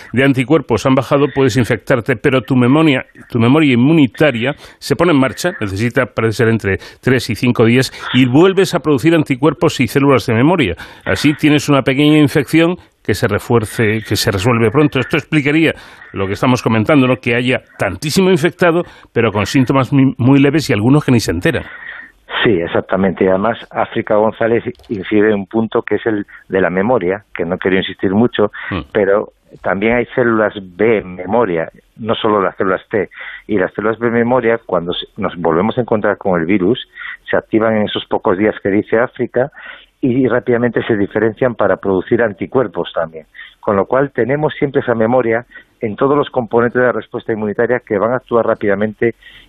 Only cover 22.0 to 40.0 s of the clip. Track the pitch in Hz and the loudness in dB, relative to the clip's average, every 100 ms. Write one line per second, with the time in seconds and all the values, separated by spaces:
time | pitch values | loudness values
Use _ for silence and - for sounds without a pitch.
22 | - _ - - 127 92 85 110 - 95 | -20 _ -10 -2 0 0 0 -4 -2 0
23 | 98 101 95 95 110 113 - 123 110 117 | 0 2 0 2 0 -4 -8 -6 -4 -6
24 | 107 107 107 - 113 113 127 - - 104 | -2 0 0 0 -2 0 -4 -12 -10 -10
25 | 90 107 107 101 95 113 113 117 - 101 | -2 2 2 0 -2 -2 -2 -2 -2 -2
26 | 117 104 104 - - 95 87 90 104 127 | -2 -4 -6 -16 -6 -2 0 0 0 0
27 | 87 98 - - 85 90 95 92 87 - | 0 -4 -8 -8 -6 -4 0 0 -2 -4
28 | 101 98 120 - 104 - - 95 71 110 | -2 2 0 0 -2 -4 -10 -8 -4 -2
29 | 98 101 - _ _ - - 95 110 120 | 0 0 -2 _ _ -10 -6 -2 0 0
30 | 117 - 120 110 104 104 92 87 110 107 | -2 -2 0 2 0 -4 -12 -2 0 0
31 | 90 90 92 113 110 85 80 - _ - | -2 -10 -4 -2 0 -2 -6 -12 _ -10
32 | 113 113 113 107 90 - 98 90 - 107 | -6 -2 0 0 -2 -2 -2 -4 -4 -4
33 | 87 - - - - 104 90 - 107 110 | -4 -10 -18 -18 -6 -2 -2 -2 -4 -2
34 | 117 117 117 127 113 113 - 90 85 85 | -2 0 0 0 0 -2 -2 -4 -2 -6
35 | - - 95 87 85 80 107 127 117 110 | -10 -8 -8 -4 -2 0 0 -2 -2 -2
36 | 107 98 101 87 80 104 90 - - - | 0 -2 -2 -2 0 0 0 -2 -6 -18
37 | - - - 95 - 110 113 110 101 104 | -18 -16 -4 -4 0 0 0 0 -2 -6
38 | - 104 113 92 107 - 101 101 - 110 | -6 -2 0 0 0 -2 -2 -2 0 -2
39 | 123 - 117 117 139 - - - - _ | -2 -4 -4 -2 -4 -6 -20 -20 -20 _